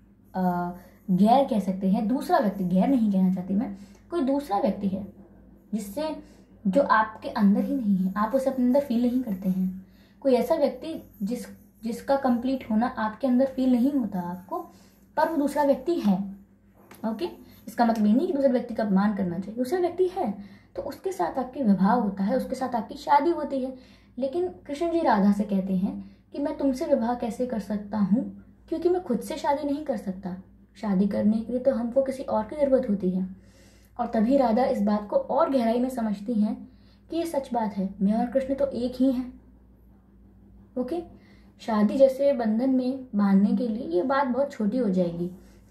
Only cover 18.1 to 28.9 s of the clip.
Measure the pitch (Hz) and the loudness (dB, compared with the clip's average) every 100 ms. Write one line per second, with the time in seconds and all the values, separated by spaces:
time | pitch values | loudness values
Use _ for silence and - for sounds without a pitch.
18.1 | 233 370 285 269 247 - 226 208 190 208 | 4 2 2 2 2 -2 -4 0 2 2
19.1 | 202 180 170 196 226 254 370 349 349 370 | 0 -4 -4 -6 -6 -2 0 0 0 -2
20.1 | 381 262 190 - - _ - - - 381 | -2 -4 -6 -10 -20 _ -12 -10 -8 -8
21.1 | 359 339 269 247 294 233 185 190 247 214 | -4 -4 -4 -6 -2 2 4 4 4 0
22.1 | 190 196 262 - 247 254 240 - - - | -2 -2 -2 -2 -6 -4 -6 -6 -8 2
23.1 | 285 320 311 285 269 262 262 - - _ | 4 4 0 -2 -4 -6 -8 -18 -20 _
24.1 | - 269 349 359 - - 285 339 330 311 | -8 -6 -4 -4 -6 -10 -6 -2 0 2
25.1 | 208 202 202 208 196 190 185 190 - - | 4 4 2 0 -2 -2 -2 -2 -4 -12
26.1 | - _ 302 294 294 277 254 320 262 226 | -20 _ -6 -6 -2 -2 -2 0 0 2
27.1 | 240 240 202 247 226 190 208 - 214 190 | -2 -4 -4 -4 -4 -6 -6 -4 -2 2
28.1 | 220 302 - - - - 320 349 | 2 0 -8 -20 -20 -8 -2 0